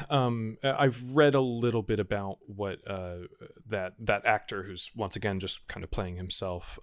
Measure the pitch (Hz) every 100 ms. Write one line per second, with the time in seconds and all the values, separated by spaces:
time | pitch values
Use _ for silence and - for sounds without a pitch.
0 | - 143 123 117 110 113 139 139 139 120
1 | 127 139 147 135 131 117 120 113 101 107
2 | 95 101 98 95 - 101 101 90 - 95
3 | 90 87 90 - - - - 104 92 -
4 | 110 101 113 107 - 101 95 90 - -
5 | 98 - 104 95 92 - - - 92 -
6 | 95 90 92 - 95 87 - -